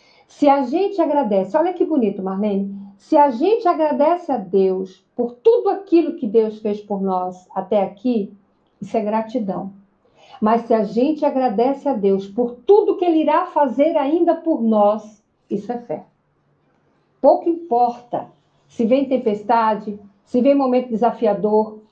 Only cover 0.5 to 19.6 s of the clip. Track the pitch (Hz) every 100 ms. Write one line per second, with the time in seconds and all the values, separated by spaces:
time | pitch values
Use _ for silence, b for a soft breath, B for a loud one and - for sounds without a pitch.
0.5 | 277 247 311 392 - 294 285 226 196 190
1.5 | 311 339 359 - 311 208 202 190 190 214
2.5 | 196 196 196 - - _ 311 294 226 339
3.5 | 453 349 311 311 262 294 349 - 254 196
4.5 | 196 190 185 190 - _ - 240 - 453
5.5 | 480 381 370 - 330 294 - 220 220 220
6.5 | 214 214 208 - 202 190 185 185 185 -
7.5 | 196 185 214 185 - 254 233 196 - _
8.5 | _ _ _ 202 226 208 214 220 262 196
9.5 | 175 196 - _ _ _ B B B 214
10.5 | 233 233 220 202 214 269 302 294 262 254
11.5 | 202 247 277 285 240 196 196 196 - 240
12.5 | - - 403 415 349 359 320 294 311 359
13.5 | 311 285 220 302 320 277 330 339 330 320
14.5 | 311 226 214 202 214 - - _ _ _
15.5 | 202 - 240 - 175 - _ _ _ _
16.5 | _ _ _ _ _ _ _ 269 349 349
17.5 | 320 - 240 240 - - 147 - _ _
18.5 | _ _ - 220 262 269 262 220 208 -
19.5 | 233